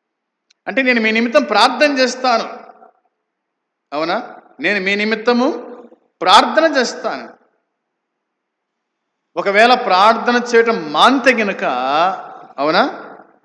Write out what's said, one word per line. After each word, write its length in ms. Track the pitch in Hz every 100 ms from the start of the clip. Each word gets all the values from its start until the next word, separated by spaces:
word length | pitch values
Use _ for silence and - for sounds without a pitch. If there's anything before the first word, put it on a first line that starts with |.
| _ _ _ _ _ _ -
అంటే, 140 | 208
నేను 200 | 262 240
మీ 100 | 220
నిమిత్తం 320 | 220 240 294
ప్రార్థన 540 | 233 208 247 254 302 269
చేస్తాను. 680 | 254 - 254 226 - - - - - _ _ _ _ _ _ _ _ _ _
అవునా? 480 | 143 160 208 - - - -
నేను 200 | 160 202
మీ 160 | 190 202
నిమిత్తము 800 | 214 220 220 240 262 - - - - _ _ -
ప్రార్థన 540 | 175 214 262 262 320 285
చేస్తాను. 580 | 233 - 220 139 117 - _ _ _ _ _ _ _ _ _ _ _ _ _ _ _ _ _ _ _ 160
ఒకవేళ 360 | 180 196 240
ప్రార్థన 600 | 247 196 180 208 226 220 240 240 233
చేయటం 380 | 226 220 156
మానితే 400 | 156 214 269 262
గనుక, 300 | 226 208 190 180 127 131 147 180 185 - - - -
అవునా? 580 | 147 175 277 - - - - _